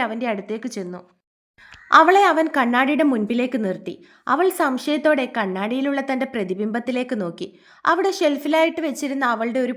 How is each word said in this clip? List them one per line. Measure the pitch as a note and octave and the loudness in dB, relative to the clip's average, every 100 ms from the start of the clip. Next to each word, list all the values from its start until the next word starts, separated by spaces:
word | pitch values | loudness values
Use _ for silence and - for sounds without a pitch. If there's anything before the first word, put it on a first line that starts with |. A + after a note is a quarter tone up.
| A3+ | -2
അവൻ്റെ | A3 A#3+ | -4 -4
അടുത്തേക്ക് | G3+ G3 G#3+ A#3+ G#3 | -4 -6 -8 -8 -8
ചെന്നു. | F3 F3+ - _ _ _ _ _ - - - D4 | -10 -12 -16 _ _ _ _ _ -20 -12 4 6
അവളെ | D#4+ G4 F#4+ | 8 6 4
അവൻ | D#4+ D#4+ C#4+ | 2 0 0
കണ്ണാടിയുടെ | A#3+ B3 C4+ D4+ | 2 2 2 2
മുൻപിലേക്ക് | D4+ A3+ G#3 A#3+ B3 B3 | 2 2 0 -2 -2 -2
നിർത്തി. | G3 F3+ - - - _ - | -2 -4 -8 -14 -16 _ -2
അവൾ | C#4+ F#4 F4+ | 2 2 2
സംശയത്തോടെ | D4 B3+ D4+ D4 D4+ C#4 B3 A#3 | 0 -2 -2 0 2 2 0 -2
കണ്ണാടിയിലുള്ള | G3 F#3 G#3+ C4 C#4 C#4 | -2 -2 -2 -2 -2 -2
തൻ്റെ | C#4 C4 C4 | -2 -2 -4
പ്രതിബിംബത്തിലേക്ക് | A#3 F#3 F#3+ G#3+ A#3 B3 B3 B3+ A3 | -4 -4 -4 -4 -4 -4 -4 -4 -4
നോക്കി. | F3 E3+ - - _ _ | -6 -6 -12 -14 _ _
അവിടെ | - F#4 G4 F#4+ | 0 2 2 2
ഷെൽഫിലായിട്ട് | D4+ C#4+ D4 D#4+ E4 E4 | 0 0 0 2 2 0
വെച്ചിരുന്ന | D#4 A#3+ C#4+ C#4 | -4 -4 -4 -2
അവളുടെ | B3 A3 A#3+ C4 | -2 0 -2 -2
ഒരു | B3 | -2